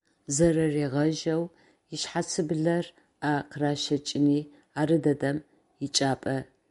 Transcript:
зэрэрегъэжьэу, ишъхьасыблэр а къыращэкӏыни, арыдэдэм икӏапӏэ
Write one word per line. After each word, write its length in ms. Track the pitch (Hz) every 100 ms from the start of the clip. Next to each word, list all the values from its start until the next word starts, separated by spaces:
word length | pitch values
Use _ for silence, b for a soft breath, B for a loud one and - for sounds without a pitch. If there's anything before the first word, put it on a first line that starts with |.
| _ _ -
зэрэрегъэжьэу, 1300 | 139 170 160 160 147 143 139 156 156 165 160 170 _ b b b
ишъхьасыблэр 960 | 156 - 170 165 - 160 160 160 170 170 - b b
а 220 | 143 143
къыращэкӏыни, 1040 | - 139 147 147 - 143 - 139 143 143 147 B B 139
арыдэдэм 680 | 151 160 151 143 139 147 - _ _ -
икӏапӏэ 560 | 139 - 135 127 - 135 131 _ _